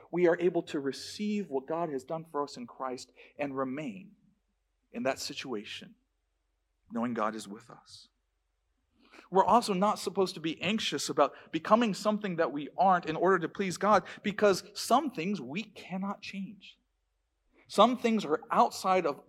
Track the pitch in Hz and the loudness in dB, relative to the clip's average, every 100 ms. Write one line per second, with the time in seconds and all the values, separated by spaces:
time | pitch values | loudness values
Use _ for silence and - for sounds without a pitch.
0 | - 170 175 175 175 175 170 156 139 131 | -6 4 4 6 2 0 -2 -4 -4 -6
1 | - - 208 208 175 135 - 165 170 135 | -10 -6 -4 -2 -2 -4 -4 -4 -2 -4
2 | - 160 160 147 143 127 120 - 131 127 | -6 -8 -6 -6 -6 -8 -14 -8 -8 -8
3 | - _ - - 143 135 131 139 147 95 | -12 _ -18 -8 -6 -4 -4 -4 -8 -10
4 | 95 _ _ _ _ _ _ _ _ 120 | -16 _ _ _ _ _ _ _ _ -6
5 | 127 131 - 131 135 110 104 - 92 - | -4 -4 -8 -10 -8 -8 -8 -14 -16 -20
6 | _ _ _ _ _ _ _ _ _ 117 | _ _ _ _ _ _ _ _ _ -4
7 | 120 113 107 110 101 107 120 - - - | -4 -2 -2 -4 -10 -16 -18 -20 -20 -20
8 | - _ _ _ _ _ _ _ _ _ | -20 _ _ _ _ _ _ _ _ _
9 | _ - - 190 185 220 226 180 208 190 | _ -20 2 4 6 6 4 2 2 0
10 | 202 180 190 175 160 147 165 220 - 143 | -2 0 0 -2 -6 -4 -2 -2 -2 -4
11 | - 143 139 - - - - 220 233 180 | -2 2 2 0 -8 -6 4 4 4 0
12 | 214 208 202 165 151 143 139 - 190 175 | 0 0 -2 0 0 -2 -6 2 4 4
13 | 160 160 175 185 156 - 196 160 196 202 | 0 0 4 4 0 -4 -4 0 4 4
14 | - - 214 196 208 180 - - - - | 2 -6 -6 2 4 4 -2 -10 0 2
15 | 311 - 175 196 123 165 220 - - 185 | 2 -4 -4 -4 -6 -8 -10 -14 -10 -8
16 | 196 - - 196 190 - - - _ _ | -6 -8 -12 -10 -12 -14 -20 -20 _ _
17 | _ _ _ _ _ _ - - 226 247 | _ _ _ _ _ _ -2 6 6 6
18 | 233 220 160 156 - 185 240 - 190 185 | 2 2 0 -2 2 2 2 2 2 2
19 | 160 139 | 2 -2